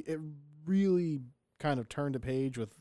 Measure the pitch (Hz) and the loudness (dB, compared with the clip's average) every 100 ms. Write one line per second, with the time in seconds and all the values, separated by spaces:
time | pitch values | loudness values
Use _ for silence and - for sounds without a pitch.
0 | 151 156 156 147 143 151 156 190 196 180 | -2 -6 -6 -14 -18 -12 0 4 6 4
1 | 175 147 123 _ _ - 151 135 113 - | 4 0 -4 _ _ -4 0 0 -2 -2
2 | 143 131 120 131 135 123 110 - | -2 -2 -2 0 0 -2 -8 -8